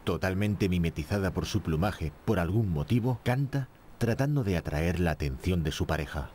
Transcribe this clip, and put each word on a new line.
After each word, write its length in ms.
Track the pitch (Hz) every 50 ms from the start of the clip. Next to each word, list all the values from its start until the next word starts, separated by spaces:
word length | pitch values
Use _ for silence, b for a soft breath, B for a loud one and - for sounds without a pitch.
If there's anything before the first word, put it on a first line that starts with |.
| -
Totalmente 640 | - 90 78 - 95 95 95 104 104 104 85 107 95
mimetizada 640 | 90 90 85 82 78 - 82 - 104 101 95 92
por 140 | 73 - 78
su 160 | - - 107
plumaje, 500 | - - 80 76 87 208 - - 87 76 - - -
por 140 | - 110 92
algún 300 | 85 82 92 113 113 98
motivo, 500 | 85 73 73 - 117 123 107 127 127 117 -
canta, 440 | 117 123 135 143 123 - 139 131 - - - - - - -
tratando 440 | 113 110 113 - 135 143 147 147 123
de 140 | 98 95 85
atraer 420 | 80 - - 73 82 85 87 85
la 120 | 90 82
atención 520 | 76 - 76 71 65 64 - 90 92 87 78
de 80 | 78
su 140 | 73 - 85
pareja. 460 | 73 82 78 78 71 - 76 69 71 -